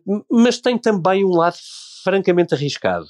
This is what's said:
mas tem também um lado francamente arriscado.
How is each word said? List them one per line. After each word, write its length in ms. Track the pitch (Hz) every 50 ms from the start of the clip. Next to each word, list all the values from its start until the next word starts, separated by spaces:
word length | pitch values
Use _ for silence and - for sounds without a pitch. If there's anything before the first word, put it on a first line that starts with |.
| - - 196 208 - -
mas 300 | - 233 233 247 240 -
tem 180 | - 254 247
também 480 | 233 - 233 214 190 156 185 190 196 196
um 120 | 190 180
lado 200 | 170 165 175 175 - - - - - - - - -
francamente 500 | - 185 185 196 185 - 175 175 175 165
arriscado. 540 | 165 135 147 143 - - - 95 90 87 82